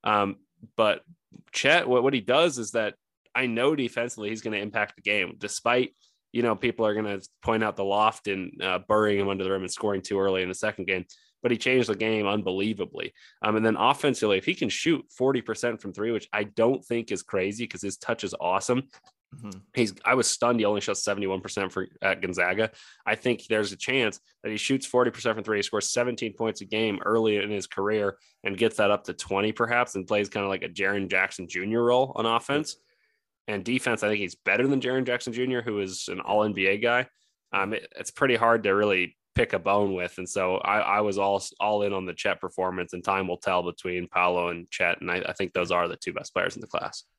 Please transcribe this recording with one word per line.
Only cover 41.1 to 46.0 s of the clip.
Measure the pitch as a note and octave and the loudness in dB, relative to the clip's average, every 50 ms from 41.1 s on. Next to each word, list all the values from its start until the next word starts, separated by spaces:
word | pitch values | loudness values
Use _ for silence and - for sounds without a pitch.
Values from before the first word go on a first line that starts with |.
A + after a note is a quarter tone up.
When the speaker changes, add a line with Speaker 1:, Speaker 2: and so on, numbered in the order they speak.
| G2 G2+ | 0 0
Speaker 1:
all, | G2 G2 G2+ G2 - - - _ | 0 2 0 0 -2 -6 -6 _
all | - G#2+ G#2+ G#2 G#2 | -2 0 2 2 2
in | G#2 G2 | 0 0
on | F#2+ F#2+ | -2 -4
the | F2+ E2+ | -6 -8
Chet | - - G2+ F#2 - | -4 -2 -2 -2 -2
performance, | - F2+ - - F#2 F#2 F#2 F#2 F2+ - - | -4 -8 -4 -2 -2 -2 0 -4 -6 -6 -6
and | F2+ F2 | -6 -2
time | - G2 G2 F#2+ | 0 0 0 0
will | F#2 F2+ | -2 -4
tell | - - G2+ F#2 F2+ | -4 -2 0 0 0
between | F2 F2 E2+ - - F#2 F2+ F2+ F2+ | 0 -2 -6 -6 -6 -6 -4 -4 -6
Paolo | F2 - F2+ F2+ F2+ F2+ F2 F2 | -2 0 2 2 4 4 2 0
and | F2 E2+ E2+ E2+ _ | -2 -4 -6 -10 _
Chet. | - - F#2 E2+ F2 - | -4 -2 0 0 0 -2
And | - F2 | -2 -4
I, | - F#2 - | -2 -2 -2
I | - F#2 | -4 -4
think | - G2 F2+ _ | -4 -4 -2 _
those | F#2 F2 E2+ | -2 0 2
are | F2+ F2 F2 | 2 2 2
the | E2+ E2+ | 0 -2
two | - | -6